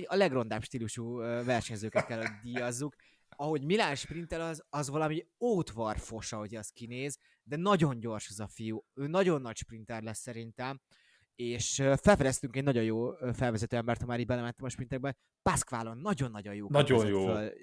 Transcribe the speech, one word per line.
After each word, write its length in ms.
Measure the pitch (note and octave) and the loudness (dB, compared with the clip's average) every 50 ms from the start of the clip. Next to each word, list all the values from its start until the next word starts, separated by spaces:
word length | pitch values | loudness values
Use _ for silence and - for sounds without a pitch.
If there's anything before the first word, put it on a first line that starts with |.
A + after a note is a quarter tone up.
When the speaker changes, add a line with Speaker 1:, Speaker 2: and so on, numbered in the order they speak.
| F3+ | 0
Speaker 1:
a 100 | - - | 0 2
legrondább 460 | G3 G3 F3 C3 C3 A#2 A2 G#2+ G#2+ | 4 4 4 4 2 0 0 -2 -4
stílusú, 580 | G#2+ - - B2 A2+ G#2+ - - A#2 A#2 A#2+ B2 | -6 -6 -6 -6 -4 -4 -6 -6 -6 -6 -6 -4
ö, 240 | A2+ A#2 A#2 A#2+ A#2+ | -4 -4 -2 -2 0
versenyzőket 640 | B2 B2+ A2+ - - A#2 G#2 G#2+ A2 - - - | 0 0 0 0 -2 -6 -6 -6 -2 0 0 -2
kell, 120 | - A#2+ A2+ | -2 -4 -4
hogy 120 | A2+ A2+ G#2+ G#2 | -4 -6 -6 -8
díjazzuk. 520 | G#2+ A#2+ A#2+ A#2+ A#2+ B2 A#2+ A#2+ C#3+ D3+ - _ _ _ _ _ _ _ | -12 -8 -6 -4 -4 -2 -2 -2 -4 -6 -6 _ _ _ _ _ _ _
Ahogy 360 | - - C#3+ D3+ D#3+ C#3+ C3+ | -10 -6 -2 -2 -2 0 0
Milán 300 | D3+ F#3+ A3 G#3+ D#3+ C#3+ | 2 2 4 2 2 0
sprintel, 460 | C3+ - - D3+ E3 E3+ D#3 F3+ E3 | -2 -6 -8 -8 -8 -8 -6 -6 -4
az, 240 | E3 E3 D#3+ D3+ - - | -4 -4 -6 -8 -10 -8
az 180 | - C#3+ D3 C3 | -4 -4 -4 -2
valami 380 | C#3 D#3 D#3 D#3 D#3 D#3+ - _ _ - | 0 0 0 0 0 -2 -6 _ _ -2
ótvarfos, 920 | A#3 B3 A3+ F3+ D#3 - G2+ A2 A2+ G#2+ G#2+ - - - A2+ A2 G2 - | 0 2 2 2 0 -2 -4 -4 -4 -2 -4 -4 -8 -10 -10 -10 -8 -8
ahogy 220 | - A2 G#2+ G2 A2 | -8 -8 -8 -8 -10
az 140 | A2 G#2 - | -10 -12 -12
kinéz, 500 | - - A#2+ A2+ B2 B2+ C3+ D3 C3+ - _ _ _ _ | -14 -14 -14 -10 -8 -6 -6 -6 -8 -10 _ _ _ _
de 140 | _ - C3 | _ -8 -4
nagyon 440 | D#3 F3 G3+ G3+ F3 E3 C#3+ C3 A#2 | 0 4 6 6 6 6 4 2 0
gyors 280 | A2+ A#2 A2 G#2 - - | -4 -4 -4 -4 -6 -8
az 120 | G#2 G2+ | -10 -10
a 80 | G#2+ G#2 | -10 -10
fiú. 360 | - - A2+ A2 A2 G#2+ - _ - | -8 -8 -6 -4 -4 -6 -6 _ -10
Ő 120 | C3 C#3 | -8 -4
nagyon 340 | C#3+ D#3+ F#3+ G3 F3+ E3 C#3+ | 0 2 4 4 4 4 2
nagy 160 | C3 A#2 A2 | 0 -4 -8
sprinter 460 | - - - A#2 A2+ A2 - A#2+ A2+ | -10 -10 -12 -14 -14 -10 -8 -8 -6
lesz 160 | A2 A2+ A2 - | -6 -6 -8 -8
szerintem. 600 | - C3 A#2 A2+ A#2 A2+ G#2+ - B2 C3 C#3 C3+ _ _ _ _ _ _ _ _ _ _ _ | -8 -10 -10 -10 -10 -12 -10 -8 -6 -6 -6 -8 _ _ _ _ _ _ _ _ _ _ _
És, 440 | - B2 A#2 A#2+ A#2 - - - - | -6 -4 -4 -2 -2 -2 -2 0 4
ö, 160 | C3+ C3+ C#3 C3 | 6 6 6 8
felfedeztünk 540 | - G3+ G#3 - C#3 C3+ C3+ - - C3 A2 | 8 8 8 8 6 2 2 0 -4 -4 -2
egy 80 | C3+ C#3 | 0 2
nagyon 180 | C#3+ C3 A#2 A2 | 2 4 4 4
jó, 280 | A2 A2 A2+ A#2 B2+ - - | 2 2 0 0 -2 -4 -4
ö, 100 | B2+ B2 | -4 -4
felvezető 440 | A#2 G#2 B2+ B2 A2+ G#2+ A2+ - - | -2 0 0 0 0 0 -2 0 -2
embert, 240 | A#2 A2+ A#2+ A#2 - | -2 0 0 0 0
ha 60 | - | 0
már 140 | B2 A#2+ A#2+ | -4 -2 -2
így 60 | A#2+ | 0
belementem 380 | A2 B2+ B2 A#2 A#2+ A#2+ - C3 | 0 0 -2 -2 -4 -8 -8 -8
a 40 | B2+ | -8
sprintekbe. 480 | - - C3+ A#2 C3+ C3 B2+ C#3 C3 _ _ _ _ _ | -8 -8 -8 -6 -6 -4 -4 -4 -6 _ _ _ _ _
Pasqualon 560 | - G3 F3 - - - B2+ A#2 A#2 A2+ A#2 A#2+ | 2 2 4 2 0 -2 -4 -4 -4 -4 -6 -4
nagyon-nagyon 560 | D3+ G#3 G3+ C3 C#3 B2 A2 G#2 G2+ G#2 G2+ | -2 -2 0 0 -2 -4 -4 -8 -8 -8 -8
jó 120 | G#2 G#2 G2 | -6 -2 2
Speaker 2:
Nagyon 300 | D3 C#3+ C#3+ - C3 A#2 | 4 4 6 6 6 6
Speaker 1:
vezet 140 | G#2+ G#2 | 6 6
Speaker 2:
jó. 140 | G2+ G2 F#2+ | 4 4 4
Speaker 1:
föl 260 | F#2 F#2 G#2 G#2+ A2 - - | 2 2 0 0 -4 -6 -10